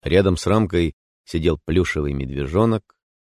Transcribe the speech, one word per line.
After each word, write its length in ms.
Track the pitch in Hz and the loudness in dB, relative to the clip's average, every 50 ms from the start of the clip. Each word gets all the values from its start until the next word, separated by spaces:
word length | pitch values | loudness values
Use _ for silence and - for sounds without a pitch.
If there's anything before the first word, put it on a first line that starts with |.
| _ | _
Рядом 360 | 69 73 95 101 95 90 82 | 2 2 4 4 4 0 0
с 80 | - | 0
рамкой 480 | 90 98 110 110 87 - 87 85 80 - _ _ _ _ _ _ | 0 2 2 0 0 0 0 0 0 -2 _ _ _ _ _ _
сидел 340 | - - 85 78 85 80 73 | -6 -6 0 0 0 0 0
плюшевый 560 | _ - 80 90 92 - - 80 73 73 71 | _ -2 0 0 0 0 -2 -4 -2 -2 -4
медвежонок, 800 | 69 67 65 67 67 69 67 76 95 110 117 113 107 _ _ _ _ _ _ _ _ | -4 -6 -6 -6 -6 -6 -2 0 2 2 2 0 -2 _ _ _ _ _ _ _ _